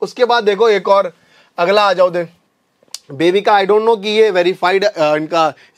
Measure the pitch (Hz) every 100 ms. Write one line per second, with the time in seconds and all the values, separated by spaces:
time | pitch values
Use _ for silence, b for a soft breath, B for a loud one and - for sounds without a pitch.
0 | 190 - 233 240 208 196 226 196 202 196
1 | 185 b b b b - 175 208 202 180
2 | 185 175 170 _ _ _ _ _ _ -
3 | _ 139 170 196 220 208 190 214 226 220
4 | 208 214 220 185 175 185 180 196 202 170
5 | 151 151 156 165 156 - b